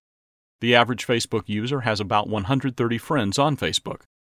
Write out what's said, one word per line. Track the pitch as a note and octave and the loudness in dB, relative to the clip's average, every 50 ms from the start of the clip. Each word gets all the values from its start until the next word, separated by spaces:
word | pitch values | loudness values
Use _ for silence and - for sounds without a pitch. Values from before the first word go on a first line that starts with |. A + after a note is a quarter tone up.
| _ _ _ _ _ _ _ _ _ _ _ _ | _ _ _ _ _ _ _ _ _ _ _ _
The | - A#2+ A#2+ | 2 4 6
average | A#2+ A#2+ A#2 B2+ B2 - | 6 6 4 0 -6 -2
Facebook | - B2 A#2 - - - A2 - | 0 0 0 0 -2 -4 -4 -4
user | - G#2+ G#2+ A2 B2 C#3+ C3+ | -4 -6 -4 -4 -4 -4 -2
has | A2 A#2 G#2+ G2+ | -2 -2 -2 -2
about | G#2 F#2 G#2+ G#2 G#2 | -2 0 0 0 0
one | - G#2 A2 G2+ | 0 -4 -4 0
hundred | F#2 C3+ C3+ C3 C3+ B2 | 0 0 0 0 -4 -2
thirty | - B2 A#2 A#2 | 0 0 0 0
friends | A2+ - - E3 C#3+ G#2+ G2 F#2+ | -2 -2 -2 0 0 0 0 2
on | - C#3 D#3 C#3+ | 2 2 2 2
Facebook. | - - - - - - - - - - _ _ _ _ _ _ | 0 -2 -2 -2 -2 -4 -6 -12 -12 -14 _ _ _ _ _ _